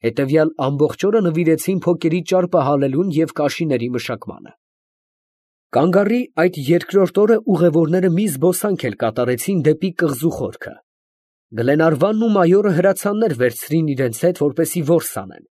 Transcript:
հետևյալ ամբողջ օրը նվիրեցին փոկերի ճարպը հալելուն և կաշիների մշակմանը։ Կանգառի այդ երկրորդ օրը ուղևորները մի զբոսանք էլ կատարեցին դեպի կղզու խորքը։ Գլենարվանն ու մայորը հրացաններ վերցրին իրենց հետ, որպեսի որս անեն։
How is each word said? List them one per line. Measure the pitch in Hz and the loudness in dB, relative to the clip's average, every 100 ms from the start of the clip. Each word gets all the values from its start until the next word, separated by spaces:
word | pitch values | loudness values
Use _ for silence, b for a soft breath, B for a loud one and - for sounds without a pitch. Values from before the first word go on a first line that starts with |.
հետևյալ | 117 117 135 156 156 - | -2 -2 0 2 0 0
ամբողջ | 135 143 147 - | -4 0 -2 0
օրը | 190 220 | 0 0
նվիրեցին | 180 156 160 160 - 190 | 0 0 2 0 0 -2
փոկերի | 175 170 165 175 | 0 0 0 -2
ճարպը | 156 185 180 175 | 0 0 2 0
հալելուն | 135 143 135 135 190 | 2 0 0 0 -2
և | 151 160 | 0 -2
կաշիների | - 147 - 160 127 120 | -2 -4 -2 -2 -2 -2
մշակմանը։ | 123 - 113 - - - - _ _ _ _ _ _ _ _ _ _ _ | -6 -6 -10 -10 -16 -18 -20 _ _ _ _ _ _ _ _ _ _ _
Կանգառի | 120 165 185 202 240 247 | 0 2 2 2 0 -2
այդ | - 180 175 | 0 0 0
երկրորդ | 135 170 - 196 185 - | 0 0 2 0 2 2
օրը | 208 220 | 2 2
ուղևորները | - 180 175 156 160 185 185 | 2 2 4 4 2 2 2
մի | 165 214 | 2 0
զբոսանք | 135 165 180 208 190 127 | 0 0 0 -2 -2 -4
էլ | 98 | -4
կատարեցին | 113 117 123 123 - 190 | -4 -2 -2 -2 -2 0
դեպի | 147 156 190 | 2 0 -2
կղզու | 170 165 127 160 | -2 -2 0 -4
խորքը։ | - 113 - - - _ _ _ _ _ _ _ | -4 -8 -10 -18 -18 _ _ _ _ _ _ _
Գլենարվանն | 110 120 147 160 151 190 220 226 | -4 0 4 2 2 0 2 0
ու | |
մայորը | 208 170 190 208 | 2 4 4 4
հրացաններ | 165 185 190 202 208 226 127 | 2 2 0 -2 0 -2 0
վերցրին | 123 113 - 156 156 | -2 -2 -4 -2 0
իրենց | 131 131 113 | -2 -4 0
հետ, | 175 180 | -2 0
որպեսի | 147 135 160 175 | -2 0 -4 -2
որս | 143 170 - - | 0 0 0 -10
անեն։ | 98 53 _ | -12 -18 _